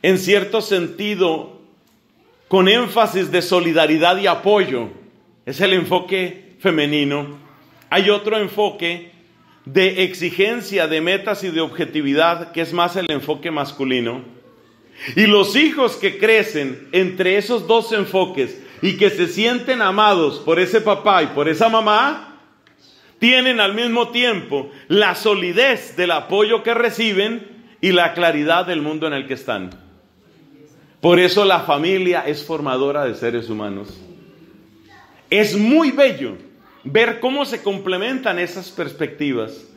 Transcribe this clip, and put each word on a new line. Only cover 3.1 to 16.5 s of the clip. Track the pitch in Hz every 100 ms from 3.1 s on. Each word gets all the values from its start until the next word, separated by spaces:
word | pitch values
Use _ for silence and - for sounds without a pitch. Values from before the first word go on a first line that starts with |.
| 180 170
de | 170
solidaridad | 175 180 170 160 156 156 170 190
y | 196
apoyo. | 165 196 208 175 127 110 - - _ _ _
Es | - 139
el | 190
enfoque | 185 165 180 180 190 180 175 - -
femenino. | 196 160 143 151 143 143 143 143 - - _ _ _
Hay | 175 196
otro | 208 202 220
enfoque | 202 - 208 - 170 170 170 _ _ _ _ _
de | - 139 190 190
exigencia, | 185 - 165 165 202 240 180 190 160
de | 156
metas | 165 190 196 202
y | 190
de | 160
objetividad, | 156 - 165 156 139 143 165 170 165
que | 160
es | 160
más | 175 175
el | 180 175
enfoque | 147 143 147 170
masculino. | 156 139 - 135 127 117 127 127 - - _ _ _ _ - - -
Y | 214
los | 208 196 247
hijos | 302 294 247 -
que | 190 -
crecen | 214 220 196